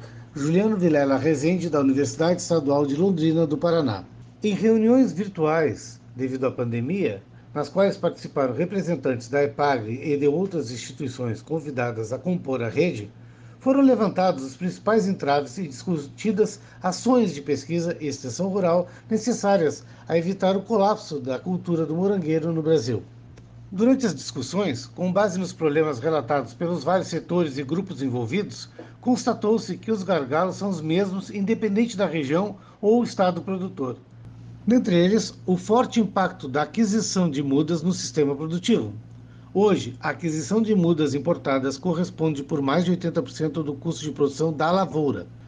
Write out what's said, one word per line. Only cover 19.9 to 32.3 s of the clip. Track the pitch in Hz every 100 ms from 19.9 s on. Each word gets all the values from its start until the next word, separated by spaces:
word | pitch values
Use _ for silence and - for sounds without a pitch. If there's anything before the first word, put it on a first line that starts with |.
| - -
a | 165
evitar | 170 190 185 196
o |
colapso | 190 220 196 202 - 147
da | 127 127
cultura | 180 180 175 165 156
do | 160
morangueiro | 196 202 156 160 160
no | 165
Brasil. | 156 160 117 107 - - - - - - -
Durante | 185 233 269 233
as | 139
discussões, | - 147 120 180 196 120 -
com | - 180
base | 180 208 180
nos | 185
problemas | - 160 147 156 127
relatados | 147 156 123 143 117
pelos | - 170 175
vários | 139 185 -
setores | 165 - 175 160 135
e |
grupos | 135 165 196 135
envolvidos, | 135 120 113 170 208 - - - - -
constatou-se | - 247 - 220 208 226 - 175
que | -
os | 220
gargalos | 180 175 131 151 185 -
são | 202
os | 170
mesmos, | 156 165 196 190 190
independente | 202 196 220 214 202 233 185
da | 190
região | 160 131